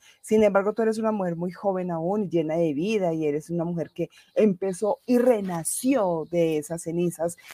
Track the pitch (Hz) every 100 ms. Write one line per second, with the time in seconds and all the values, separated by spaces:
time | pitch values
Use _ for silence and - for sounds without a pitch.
0 | - _ - 220 208 196 196 208 220 220
1 | 220 214 180 165 180 175 196 185 180 165
2 | 170 208 185 170 156 165 165 139 196 220
3 | 175 160 156 147 160 170 165 175 147 -
4 | 165 - _ - 214 180 196 180 208 -
5 | - 247 240 220 190 170 160 - 254 269
6 | 185 165 151 175 165 151 151 170 165 170
7 | 175 - 170 - -